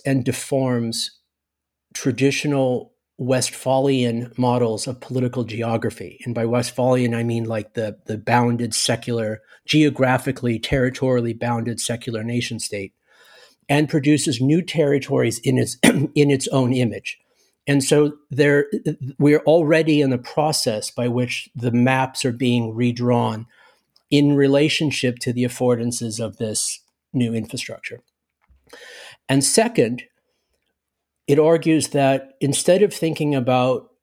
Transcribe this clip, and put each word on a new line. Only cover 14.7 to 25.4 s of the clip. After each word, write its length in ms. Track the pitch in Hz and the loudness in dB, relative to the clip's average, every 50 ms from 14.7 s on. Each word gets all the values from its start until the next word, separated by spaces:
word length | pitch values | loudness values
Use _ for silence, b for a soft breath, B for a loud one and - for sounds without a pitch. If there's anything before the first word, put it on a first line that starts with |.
| - 170 151 143 143 143 135 - 139 131 127 120 113 - | -2 0 2 2 2 0 0 0 0 0 0 0 -2 -2
in 180 | - 143 131 127 | -2 0 0 2
its, 200 | 120 - - - | 0 -2 -2 2
<clears throat> 40 | - | 2
in 480 | - - 156 135 147 - 151 147 143 | 4 4 2 0 0 2 2 4 4
its 160 | 139 135 - - | 2 0 0 0
own 240 | - 135 131 123 127 | 0 0 2 2 2
image. 460 | 127 127 113 98 98 - - - - _ _ _ _ _ _ _ _ _ | 0 0 -2 -2 -6 -10 -14 -16 -16 _ _ _ _ _ _ _ _ _
And 180 | - 143 143 135 | 0 0 0 2
so 300 | - 156 147 151 147 147 - _ _ | 2 4 4 4 2 0 -6 _ _
there, 380 | 139 123 147 143 143 143 143 - - - - 156 151 - 139 127 135 - | -2 2 2 4 4 2 2 0 -4 -4 -4 -6 -6 -6 -8 -12 -4 2
we're 240 | 143 143 147 151 | 4 4 4 4
already 580 | - 147 151 170 165 147 165 160 160 156 156 147 | 4 4 4 4 4 4 2 2 4 4 2 2
in 100 | 147 135 | 2 2
the 80 | 127 120 | 0 -2
process 720 | 120 - - - 147 131 - - - 127 110 107 104 - | -4 -4 -2 0 0 0 0 0 -2 -2 -2 -4 -6 -8
by 200 | - - 120 123 | -6 -4 -2 -2
which 400 | 117 123 123 120 - - - - _ | 0 -2 -2 -2 -4 -8 -10 -12 _
the 180 | - 117 123 | -6 -4 0
maps 520 | 117 120 120 127 131 131 131 131 - - - | 2 2 4 4 4 2 0 -2 -4 -4 -4
are 80 | 135 | -4
being 420 | 120 120 135 123 120 123 117 110 110 | -2 0 0 0 0 0 0 -2 -4
redrawn 720 | 113 123 120 120 120 120 123 123 120 117 113 110 107 117 b b b b b b b b b b b b _ | -2 -2 -2 -2 0 0 2 2 2 2 0 -4 -6 -10 b b b b b b b b b b b b _
in 280 | - 143 143 143 143 139 | 2 4 4 4 4 4
relationship 800 | 139 139 135 139 147 156 - - 165 151 131 - - 127 120 - | 4 4 4 4 2 2 0 -2 -2 -2 -2 -2 -2 -4 -4 -4
to 140 | - - 120 | -6 -6 -2
the 100 | 123 | -2